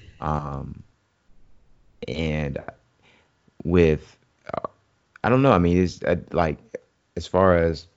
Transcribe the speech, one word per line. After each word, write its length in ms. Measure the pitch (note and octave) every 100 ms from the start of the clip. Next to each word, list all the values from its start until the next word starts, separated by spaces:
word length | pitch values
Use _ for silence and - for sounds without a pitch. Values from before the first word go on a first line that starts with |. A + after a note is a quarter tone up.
| - -
Um, 640 | D#2 D2+ C#2+ C#2 C2 - - _ _ _ _ - - - _ _ _ - -
and 500 | - E2 D2+ D2 C#2 - - _ _ _ _ _ _ _ -
with, 520 | - F2 E2 D2+ - _ _ _ -
uh, 140 | - - _ _ _ _ _
I 60 | G#2+
don't 140 | B2+
know, 100 | C#3
I 60 | F#2+
mean, 180 | F2 F2
it's, 260 | F2+ -
uh, 140 | - E2+ -
like, 240 | D#2+ E2 C#2+ - - _ _ _ -
as 100 | -
far 280 | F2+ F#2+ F2
as 280 | E2 D#2 -